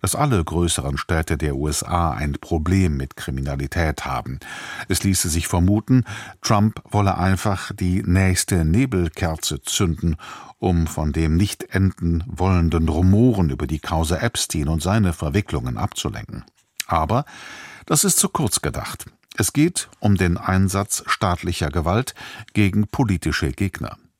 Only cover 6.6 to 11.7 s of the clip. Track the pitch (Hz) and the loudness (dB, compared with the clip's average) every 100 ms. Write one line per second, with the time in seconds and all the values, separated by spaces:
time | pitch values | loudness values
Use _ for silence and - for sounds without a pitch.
6.6 | 107 107 - 104 101 87 92 95 110 95 | 2 0 -2 2 2 2 2 2 0 -2
7.6 | - 101 92 92 - 90 95 87 - 95 | -6 -4 0 0 2 4 4 2 0 2
8.6 | 80 90 135 98 85 - 85 80 - 73 | 2 2 2 2 0 -2 -4 -2 -6 -6
9.6 | - - 95 78 87 76 - - - - | -6 -2 0 0 -2 -2 -6 -18 -20 -4
10.6 | 95 87 80 - 78 73 80 80 101 - | 0 2 0 -2 -2 0 2 2 0 -2
11.6 | - | -4